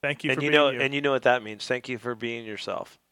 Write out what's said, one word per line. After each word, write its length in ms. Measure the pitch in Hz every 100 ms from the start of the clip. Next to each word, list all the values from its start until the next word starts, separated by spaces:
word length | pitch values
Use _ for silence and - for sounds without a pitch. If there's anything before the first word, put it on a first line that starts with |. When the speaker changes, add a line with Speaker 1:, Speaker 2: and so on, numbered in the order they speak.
Speaker 1:
Thank 200 | 143 143
you 60 | 151
Speaker 2:
And 100 | 131
Speaker 1:
for 40 | 143
Speaker 2:
you 60 |
Speaker 1:
being 20 |
Speaker 2:
know, 160 | 147 143
Speaker 1:
you. 100 | 127
Speaker 2:
and 140 | 135
you 80 | 143
know 100 | 143
what 120 | 135
that 180 | 123 123
means. 240 | 107 107 -
Thank 240 | 127 127
you 80 | 123
for 160 | 123
being 320 | 117 117 117 110
yourself. 540 | 104 - 92 - _ _